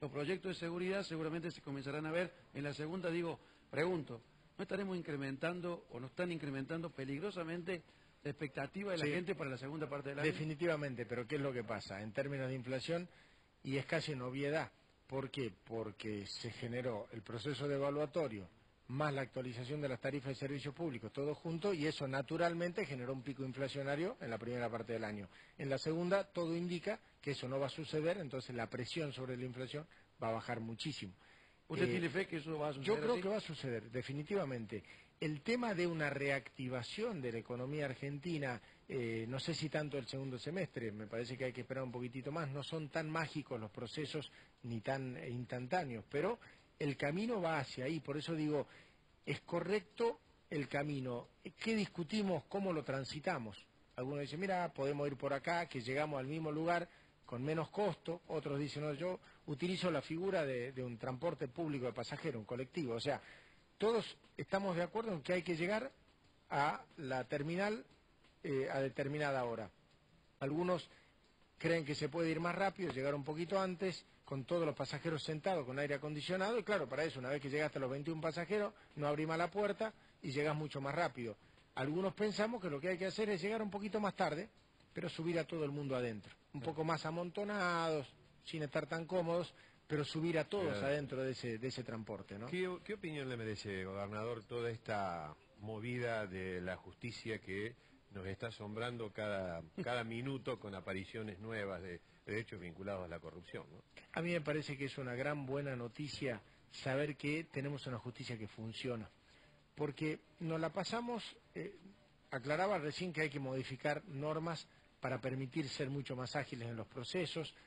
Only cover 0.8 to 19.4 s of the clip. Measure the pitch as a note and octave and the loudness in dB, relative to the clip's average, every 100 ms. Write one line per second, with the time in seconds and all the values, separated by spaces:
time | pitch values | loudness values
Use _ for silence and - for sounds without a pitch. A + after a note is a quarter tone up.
0.8 | F#3 G3 F#3+ D#3+ D#3 E3 E3 - D3 C#3 | 2 0 0 -2 0 -2 -4 -6 -6 -4
1.8 | C3+ D3+ D#3 E3+ F3 - - C3 C#3+ C#3 | -2 -2 2 2 2 -2 -10 -4 -2 -2
2.8 | D#3 F#3 F3 E3+ E3+ B2+ - - - C3+ | -2 0 2 2 0 -2 -10 -20 -4 2
3.8 | E3+ F3 C3 A#2 - - - - F#3+ G3 | 4 2 -2 -8 -12 -20 -14 -8 -2 0
4.8 | G3 F3+ E3 C#3+ C3+ C3+ E3 F3 F3 E3+ | 0 -2 -2 -2 -2 0 0 0 -2 -4
5.8 | - A#2+ B2+ - F3+ E3 D3 C3+ C3+ E3 | -6 -10 -6 -2 0 0 -2 -2 -2 -2
6.8 | E3 - C3+ C#3 G3+ F3+ D#3+ F3 E3+ F3 | -4 -4 -4 -2 -2 -2 -2 -2 -2 -4
7.8 | - - - - D3 - D3 - C#3 F#3+ | -6 -20 -20 -8 -6 -4 -4 -2 -4 -2
8.8 | G3+ E3+ D3 E3 F3 D#3 C#3+ B2 C3+ D#3 | 0 2 2 2 0 -2 -2 -4 -4 -4
9.8 | D3 C#3+ C#3 C#3 D3+ - D#3 D3 E3+ D#3 | -2 -2 -2 2 2 2 0 2 4 4
10.8 | C#3+ B2 A2+ B2 A2+ D3 C#3 B2 A2 G#2 | 2 -2 -2 -2 0 0 2 0 0 -2
11.8 | - G2 G#2+ C#3 C#3 C#3 C3 C3 A#2+ C3 | -4 -6 -2 0 0 0 0 -2 0 -2
12.8 | - E3+ F3+ - - - - _ C3+ C3+ | 0 0 -2 -10 -20 -20 -20 _ 0 0
13.8 | - D#3+ D#3 C3+ B2 C3+ C#3+ D#3 B2 - | 2 2 2 -2 -2 0 2 2 0 -6
14.8 | - - - C3+ C3+ C#3+ A2+ - - A2+ | -20 -20 -6 -4 -2 -2 -2 -4 -6 -4
15.8 | G#2+ - G#2+ G#2 G2 - A#2 - A#2+ A#2+ | -4 -4 -4 -2 -4 -6 -6 -6 -4 -2
16.8 | B2 A2 A#2+ A#2+ A2 A2+ D3 B2 C#3+ C#3 | -2 -2 -4 -8 -6 -4 -2 0 0 2
17.8 | C#3+ C#3+ D3 E3+ C#3 G#2 F2+ - - - | 2 2 2 2 0 -2 -8 -14 -20 -18
18.8 | - C3 D3+ C3+ C3 C3+ | -4 0 2 2 0 -2